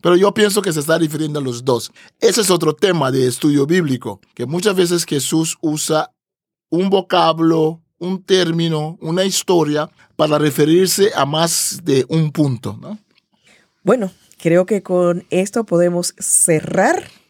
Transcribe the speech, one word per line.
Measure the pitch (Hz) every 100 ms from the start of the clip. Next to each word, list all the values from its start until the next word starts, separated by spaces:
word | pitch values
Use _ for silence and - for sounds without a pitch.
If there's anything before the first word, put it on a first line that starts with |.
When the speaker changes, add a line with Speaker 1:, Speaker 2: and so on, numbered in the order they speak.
Speaker 1:
Pero | 170 180
yo | 190
pienso | 202 208 202
que | 190
se | 156
está | 147 165
refiriendo | 160 151 156 147
a |
los | 131 120 131
dos. | 117 - - - _
Ese | 226 190
es | 185
otro | 175 160 151
tema | 202 170 135
de | 131 127
estudio | 120 156 147 139
bíblico, | 180 160 127 117 98 _ -
que | 123
muchas | 170 208 185
veces | 175 175 165
Jesús | 147 - 160 160 -
usa | 160 151 - 156 - _ _ _ _ _ _
un | 160 196
vocablo, | 196 185 180 165 160 165 160 156 165 _ _
un | 175 185
término, | 190 185 175 165 165 156 156 170
una | 160 175 196
historia | 190 - 175 151 147 151 _ _ -
para | 151 151
referirse | 151 131 147 170 185 - 202 -
a | 139
más | 156 165 - - -
de | - 135 127
un | 160 156
punto, | 160 147 117 - 107
¿no? | 160 214 _ _ _ _ _ _ _ _
Speaker 2:
Bueno, | 185 247 190 _ _ _
creo | 165 170 185
que | 202
con | - 180 175 175 -
esto | 180 190 233 214
podemos | 170 175 175 175 -
cerrar | - - - 156 - 185 220 359 - _ _